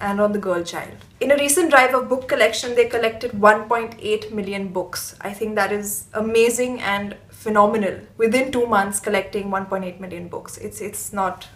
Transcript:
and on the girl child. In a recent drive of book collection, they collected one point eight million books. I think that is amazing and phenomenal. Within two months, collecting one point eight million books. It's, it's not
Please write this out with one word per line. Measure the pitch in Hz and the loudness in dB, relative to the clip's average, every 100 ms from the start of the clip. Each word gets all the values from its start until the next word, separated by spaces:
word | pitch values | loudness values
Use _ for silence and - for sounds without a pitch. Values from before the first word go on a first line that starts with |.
and | 202 202 | -2 2
on | 208 | 2
the | 208 | 0
girl | 190 170 | -2 -2
child. | 170 160 - - - - | -4 -8 -10 -14 -14 -2
In | 254 | 2
a | 285 | 4
recent | 285 359 330 | 4 2 6
drive | 269 254 | 6 6
of | 254 220 | 4 0
book | 254 - | -4 0
collection, | 262 220 - 247 | 2 2 2 0
they | 240 226 | 2 2
collected | 233 220 220 247 208 | 2 -2 -2 -6 4
one | 214 214 220 | 6 6 2
point | 233 220 - | -2 -4 -8
eight | 208 214 214 | -4 -4 -4
million | 214 190 202 196 | -8 -6 -6 -6
books. | 180 175 - - - | -6 -6 -8 -12 -10
I | 196 | -10
think | 202 220 214 | -8 -4 0
that | 196 | 0
is | 208 208 - - | -2 -6 -8 -8
amazing | 220 220 226 233 240 247 247 | -6 0 4 4 2 -2 -4
and | 196 202 208 - - | -4 -4 -4 -12 -20
phenomenal. | - 220 214 208 220 190 - - - | -10 0 4 6 4 -2 -4 -10 -2
Within | 226 254 262 | 2 2 0
two | 247 233 | 0 2
months, | 202 196 202 | 2 2 -2
collecting | 220 196 196 208 196 | -2 -2 -2 -6 -4
one | 190 190 | -4 -4
point | 190 | -6
eight | 180 180 | -6 -10
million | 185 170 175 | -12 -12 -12
books. | - - - | -12 -14 -14
It's, | - - | -12 -10
it's | 196 - - | -10 -10 -8
not | 202 185 185 - | -4 -4 -4 -14